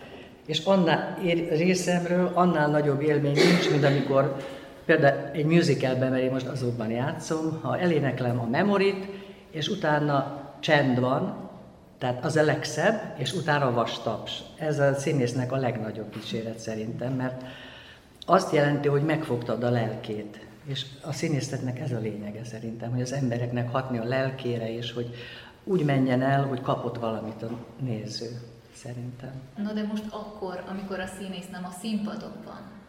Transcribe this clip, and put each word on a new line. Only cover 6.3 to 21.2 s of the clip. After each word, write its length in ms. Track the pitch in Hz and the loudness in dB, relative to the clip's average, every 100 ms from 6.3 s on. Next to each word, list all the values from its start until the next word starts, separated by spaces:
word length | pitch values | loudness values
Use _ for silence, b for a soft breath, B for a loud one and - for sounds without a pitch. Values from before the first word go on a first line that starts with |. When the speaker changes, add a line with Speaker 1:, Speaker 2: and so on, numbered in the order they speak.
Speaker 1:
most 160 | 131 127 | 0 -2
azokban 440 | 135 123 117 110 | -2 -2 -2 -2
játszom, 680 | 117 143 165 - 160 160 160 | -2 -2 -4 -4 -2 -2 -2
ha 160 | 131 123 | -2 0
eléneklem 600 | 180 151 139 120 123 120 | 2 2 2 2 2 2
a 60 | 113 | 0
Memoryt, 560 | 139 202 196 196 190 190 B B B B | 2 4 4 2 0 -6 B B B B
és 180 | 156 151 | -6 -4
utána 720 | 214 160 147 147 139 - - - - | 0 2 2 2 2 0 -6 -12 -6
csend 400 | - 147 135 123 | 2 4 6 4
van, 440 | 127 143 190 - - - - - - - | 2 2 0 -4 -12 -16 -20 -20 -20 -6
tehát 260 | 123 123 | -4 -2
az 120 | 160 156 | 0 4
a 60 | |
legszebb, 720 | 151 - - - 190 220 - - | 4 2 -2 0 2 2 -4 -6
és 140 | 139 | -4
utána 400 | 190 147 147 135 | -2 0 2 2
vastaps. 680 | 117 110 - 117 104 - - - - | 2 0 -2 -4 -4 -6 -10 -12 -6
Ez 200 | 156 143 | -2 2
a 160 | 139 | 2
színésznek 580 | 135 170 139 120 123 123 | 2 0 2 2 0 -2
a 40 | 135 | 0
legnagyobb 560 | 127 113 113 104 104 | 0 -2 -4 -6 -8
dicséret 460 | 110 - 117 113 110 | -10 -6 -6 -6 -8
szerintem, 540 | - 110 113 113 123 | -8 -6 -6 -6 -4
mert 300 | 131 127 127 B B B B B B B - - | -2 -4 -6 B B B B B B B -10 2
azt 260 | 180 180 | 4 4
jelenti, 360 | 151 143 143 143 | 4 4 4 2
hogy 140 | 143 | 2
megfogtad 600 | 160 156 - 120 120 113 | 2 0 0 -2 -2 -2
a 80 | 120 | 2
lelkét. 720 | 120 107 110 - 107 104 - - - | 2 0 -4 -6 -8 -8 -14 -20 -16
És 200 | 143 135 - - | -8 -8 -8 -10
a 100 | 156 | -8
színészetnek 680 | 135 | -4